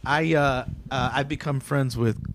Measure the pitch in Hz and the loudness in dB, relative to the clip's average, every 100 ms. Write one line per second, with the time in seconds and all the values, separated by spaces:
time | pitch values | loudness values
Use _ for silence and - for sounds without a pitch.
0 | - 147 160 151 139 127 120 - - 131 | -2 2 4 4 4 0 -4 -10 -6 -2
1 | 123 127 143 143 151 135 - 143 131 117 | 0 0 0 -4 -4 -4 -2 0 0 2
2 | 117 - - | 0 0 -6